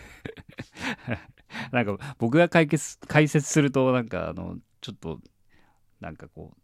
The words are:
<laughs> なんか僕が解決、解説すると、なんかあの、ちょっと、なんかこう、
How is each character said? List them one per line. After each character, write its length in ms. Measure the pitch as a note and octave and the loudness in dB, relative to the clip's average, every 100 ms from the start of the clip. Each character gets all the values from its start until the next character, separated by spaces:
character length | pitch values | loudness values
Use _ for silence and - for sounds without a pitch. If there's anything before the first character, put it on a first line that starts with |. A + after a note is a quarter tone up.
| - - - - | -20 -16 -16 -16
<laughs> 1300 | - - - - B3+ - - A#2 - _ _ - - | -20 -20 -20 -10 -8 -8 -8 -8 -10 _ _ -12 -4
な 120 | B2+ | -2
ん 20 | G#2 | -2
か 300 | G2 C#3+ - | -4 -8 -4
僕 200 | A#2 D3+ | 2 4
が 120 | F3 | 6
解 180 | F3 D3+ | 4 4
決、 320 | D#3 - - | 0 -4 -14
解 280 | - D3+ D3+ | 0 2 4
説 220 | D#3 C#3 | 2 2
す 120 | D#3 | 2
る 100 | C#3+ | 4
と、 200 | C3+ C3 | 4 2
な 80 | B2+ | 2
ん 60 | A2+ | -2
か 220 | F2+ D#2+ | -6 -6
あ 40 | |
の、 240 | E2+ F2 F2+ _ _ | -8 -10 -12 _ _
ち 80 | - | -16
ょ 20 | |
っ 20 | G2 | -12
と、 240 | E2 D#2 - _ _ _ _ _ _ _ | -12 -12 -14 _ _ _ _ _ _ _
な 120 | E2+ | -16
ん 40 | D#2 | -14
か 120 | - | -20
こ 260 | - E2 | -20 -20
う、 40 | _ | _